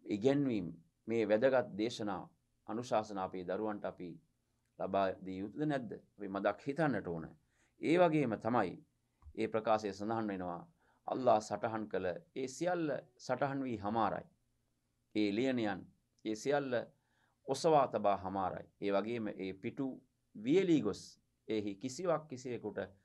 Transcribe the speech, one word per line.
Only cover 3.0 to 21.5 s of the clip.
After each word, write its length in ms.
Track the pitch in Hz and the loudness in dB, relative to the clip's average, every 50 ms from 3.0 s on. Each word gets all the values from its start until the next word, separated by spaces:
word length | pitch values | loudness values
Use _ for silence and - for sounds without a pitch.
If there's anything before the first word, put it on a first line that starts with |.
| 107 107 101 95 92 | 0 -2 -4 -4 -4
අපේ 200 | 90 92 92 87 | -4 -6 -6 -4
දරුවන්ට 400 | 90 92 104 107 107 104 98 101 | -4 -2 -2 -2 -4 -4 -4 -6
අපි 240 | 95 - - 90 85 78 - _ _ _ _ _ _ _ _ _ _ _ - | -8 -8 -8 -12 -12 -12 -14 _ _ _ _ _ _ _ _ _ _ _ -8
ලබා 280 | 90 95 98 98 98 92 - | -4 0 2 2 2 2 0
දිය 200 | - 92 95 95 92 | -4 -8 -8 -6 -6
යුතුද 240 | 101 110 107 139 151 | -6 -8 -6 -4 -2
නැද්ද? 280 | 151 143 131 117 98 - - - _ | -2 -2 -2 -4 -6 -10 -12 -14 _
අපි 180 | _ - 101 | _ -12 -8
මදක් 300 | 95 98 98 101 101 101 - | -6 -4 0 0 0 0 -2
හිතන්නට 460 | - 139 139 165 156 139 113 95 - | -6 -6 -2 0 0 0 0 -2 -4
ඕන. 220 | 85 85 82 73 - - _ _ _ _ _ _ _ _ - | -4 -6 -6 -8 -10 -14 _ _ _ _ _ _ _ _ -4
ඒ 140 | - 131 165 | 0 2 4
වගේම 380 | 180 175 170 156 151 139 117 104 | 6 6 6 4 2 2 0 0
තමයි 360 | - - 110 123 117 98 85 85 - - _ _ _ _ _ _ _ - - - | -2 0 2 2 2 2 0 -2 -8 -16 _ _ _ _ _ _ _ -20 -12 -4
ඒ 140 | 104 110 | -4 -2
ප්‍රකාශය 460 | 107 113 110 107 113 110 107 107 101 95 | 0 0 0 2 4 2 2 2 -2 -6
සඳහන් 340 | 101 104 110 113 113 110 | -4 -4 -2 -2 -2 -2
වෙනවා. 340 | 101 98 92 90 87 85 85 85 - _ _ _ _ _ _ - | -2 -4 -4 -4 -6 -6 -8 -10 -14 _ _ _ _ _ _ -6
අල්ලාහ් 320 | - - 127 127 120 110 107 | -4 -2 2 4 4 4 4
සටහන් 480 | 110 - 104 101 - 113 110 110 107 | 4 0 -4 -2 -2 -2 -4 -4 -6
කළ 200 | 107 - 92 92 90 85 85 - _ - | -4 -4 -2 -2 -2 -4 -4 -8 _ -8
ඒ 140 | 131 135 | -8 -6
සියල්ල 420 | 127 - - 170 175 180 175 160 147 127 - - - _ | -6 -6 -4 -2 -2 -2 -2 -2 -2 -4 -4 -6 -12 _
සටහන් 480 | - - - 127 127 143 135 139 139 135 | -12 -4 -4 -2 0 0 -2 -2 -2 -4
වී 140 | 131 113 | -4 -4
හමාරයි. 500 | 107 101 104 113 117 107 95 - - - - _ _ _ _ _ _ _ _ _ _ _ _ _ _ _ _ - | -4 -2 0 2 2 2 2 2 -2 -8 -12 _ _ _ _ _ _ _ _ _ _ _ _ _ _ _ _ 0
ඒ 140 | 107 107 101 | 2 2 2
ලියනයන් 500 | 98 113 131 135 127 120 107 101 95 87 - - _ _ _ _ _ _ - | 2 2 2 2 2 2 0 0 -2 -4 -6 -14 _ _ _ _ _ _ -4
ඒ 100 | 110 107 | -4 -4
සියල්ල 380 | 107 - 135 143 143 139 131 123 113 110 - _ _ _ _ _ _ _ _ _ _ - | -2 0 0 0 0 0 0 -2 -2 -2 -4 _ _ _ _ _ _ _ _ _ _ -6
ඔසවා 400 | - 135 - - 165 156 143 127 | -4 -2 2 4 6 6 6 6
තබා 300 | 123 120 107 104 101 98 | 6 2 2 4 4 4
හමාරයි. 500 | 92 95 95 98 98 92 90 - - - - _ | 2 0 -4 -2 0 0 0 -2 -6 -10 -14 _
ඒ 140 | - - 101 | -4 -2 2
වගේම 360 | 98 98 101 113 120 117 107 101 | 2 2 2 0 -4 -4 -4 -6
ඒ 240 | - - 95 95 95 | -4 -4 -6 -6 -6
පිටු 340 | - - 117 - - 135 131 - - _ _ _ _ _ _ - | -6 -8 -6 -4 -4 -4 -4 -6 -10 _ _ _ _ _ _ -14
වියලී 460 | 104 107 127 160 190 190 170 160 131 | -6 0 4 4 4 6 6 4 4
ගොස් 200 | 104 101 90 - - - - _ _ _ _ _ _ | 4 2 -2 -4 -8 -18 -20 _ _ _ _ _ _
එහි 280 | - | -2